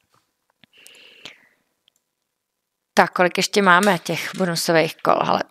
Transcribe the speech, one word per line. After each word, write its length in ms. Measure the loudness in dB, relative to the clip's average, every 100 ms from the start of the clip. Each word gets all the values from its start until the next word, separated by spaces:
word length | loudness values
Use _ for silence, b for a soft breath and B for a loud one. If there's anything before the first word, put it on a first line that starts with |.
| _ _ _ _ _ _ _ B B B B B B B B B _ _ _ _ _ _ _ _ _ _ _ _ _
Tak, 200 | -2 0
kolik 240 | 0 -2 -2
ještě 240 | -4 0
máme 380 | 4 4 4 -2
těch 360 | -4 -8 -8 -6
bonusových 640 | -4 -4 0 0 0 -2
kol? 220 | -2 0
Hele, 200 | 0 -2 -2